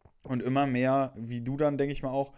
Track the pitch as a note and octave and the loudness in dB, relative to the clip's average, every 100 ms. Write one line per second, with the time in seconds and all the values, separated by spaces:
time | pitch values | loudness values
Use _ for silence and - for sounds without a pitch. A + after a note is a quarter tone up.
0 | - _ - B2 B2+ C3+ C#3 B2 C3 C3+ | -20 _ -6 -4 0 2 2 2 2 2
1 | C3+ A2 A#2 A#2+ A#2+ C#3+ D3 C#3 C#3 C#3 | 0 -4 -8 -6 -4 0 2 2 -2 -2
2 | C3+ C3+ C3+ | -2 -2 -4